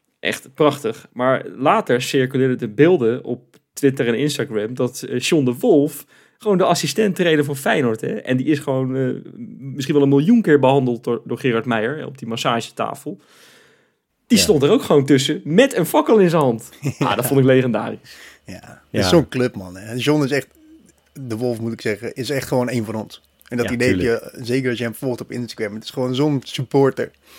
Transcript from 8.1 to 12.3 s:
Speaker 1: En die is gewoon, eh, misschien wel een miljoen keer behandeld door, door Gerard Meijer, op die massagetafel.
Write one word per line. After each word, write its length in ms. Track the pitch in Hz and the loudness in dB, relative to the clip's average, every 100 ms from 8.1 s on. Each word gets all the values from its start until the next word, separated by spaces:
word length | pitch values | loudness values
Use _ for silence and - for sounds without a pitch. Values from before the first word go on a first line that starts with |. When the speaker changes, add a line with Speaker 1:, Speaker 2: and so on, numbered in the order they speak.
| 214 | -6
Speaker 1:
En 220 | - 127 | -2 -2
die 80 | 131 | 0
is 140 | 143 | -2
gewoon, 360 | 143 131 131 131 | -2 -2 -2 -2
eh, 140 | 127 - - - 113 - 135 | -4 -4 -12 -18 -18 -16 -12
misschien 200 | 139 135 | -8 0
wel 100 | 147 | 4
een 60 | 139 | 6
miljoen 320 | 139 156 240 | 4 6 4
keer 180 | 190 147 | 6 6
behandeld 440 | 131 139 123 117 | 6 4 2 -2
door, 180 | 123 117 - | -4 -6 -6
door 120 | 120 | -4
Gerard 280 | 131 113 120 | -2 -2 0
Meijer, 400 | 113 113 151 135 | -2 -2 -6 -12
op 120 | 135 | -12
die 100 | |
massagetafel. 920 | 117 | -10